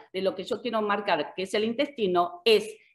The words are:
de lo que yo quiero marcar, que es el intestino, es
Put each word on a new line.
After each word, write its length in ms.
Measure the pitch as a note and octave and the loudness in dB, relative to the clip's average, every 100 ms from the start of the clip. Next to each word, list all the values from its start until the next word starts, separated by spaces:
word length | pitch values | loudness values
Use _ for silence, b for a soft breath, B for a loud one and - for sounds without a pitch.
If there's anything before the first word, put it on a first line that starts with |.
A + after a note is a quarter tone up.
| B | B
de 80 | F#3 | -4
lo 140 | F#3+ - | -4 -4
que 100 | F3+ | -8
yo 160 | - | -6
quiero 200 | B3 A3 | -4 -2
marcar, 520 | G#3+ G#3 G#3 E3 D3 - | 0 0 2 0 -2 -6
que 80 | |
es 100 | F#3+ | -4
el 120 | G#3+ A3 | -2 -2
intestino, 760 | A3+ - - G3 F3+ - - A#3 | -2 -4 0 2 2 2 0 4
es 280 | G#3+ G#3 - b | 4 2 -12 b